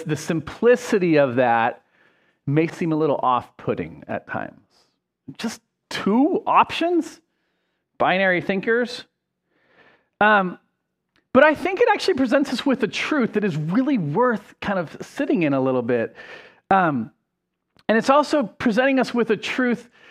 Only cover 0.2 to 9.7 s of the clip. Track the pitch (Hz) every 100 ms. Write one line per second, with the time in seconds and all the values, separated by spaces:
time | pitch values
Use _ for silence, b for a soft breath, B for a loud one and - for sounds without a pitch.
0.2 | - 165 - - 226 247 - 208 175 147
1.2 | 139 120 123 117 117 - _ _ _ _
2.2 | _ _ - 147 165 - 175 156 156 131
3.2 | 127 123 - - - - 160 147 - 110
4.2 | - - 50 - _ _ _ _ _ _
5.2 | - - 226 - _ _ - - 196 226
6.2 | 302 349 - 165 - - 330 349 - -
7.2 | _ _ _ _ _ _ _ - 139 180
8.2 | 190 175 175 190 208 233 240 - - _
9.2 | _ _ _ b b